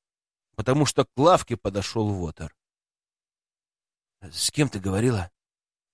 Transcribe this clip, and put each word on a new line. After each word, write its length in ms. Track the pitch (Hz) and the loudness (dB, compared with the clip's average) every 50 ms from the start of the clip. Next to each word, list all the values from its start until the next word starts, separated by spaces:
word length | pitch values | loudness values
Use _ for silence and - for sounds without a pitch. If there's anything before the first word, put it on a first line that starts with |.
| _ _ _ _ _ _ _ _ _ _ _ | _ _ _ _ _ _ _ _ _ _ _
потому 300 | - 104 123 131 151 147 | -4 -2 0 2 2 2
что 200 | 123 - - 131 | 2 2 0 0
к 60 | - _ - | 0 _ 2
лавке 400 | 135 170 185 160 - - 120 107 | 6 6 6 6 4 -2 -6 -6
подошёл 520 | - 104 98 101 95 - - 113 110 104 | -6 -4 -4 -4 -6 -4 -4 -2 -2 -2
Вотер. 460 | 101 95 87 80 76 - 87 78 - _ _ _ _ _ _ _ _ _ _ _ _ _ _ _ _ _ _ _ _ _ _ _ _ _ _ _ _ _ _ _ _ _ | -2 -4 -6 -8 -8 -10 -14 -16 -16 _ _ _ _ _ _ _ _ _ _ _ _ _ _ _ _ _ _ _ _ _ _ _ _ _ _ _ _ _ _ _ _ _
«С 300 | - - 71 - - - | -20 -16 -8 -6 -4 -2
кем 180 | - - 151 135 | 0 0 0 0
ты 100 | - 104 | -2 -4
говорила?» 520 | 92 98 95 98 113 127 123 101 87 87 - _ _ _ _ _ _ _ _ _ _ _ | -4 -2 -2 0 0 0 0 0 -4 -8 -12 _ _ _ _ _ _ _ _ _ _ _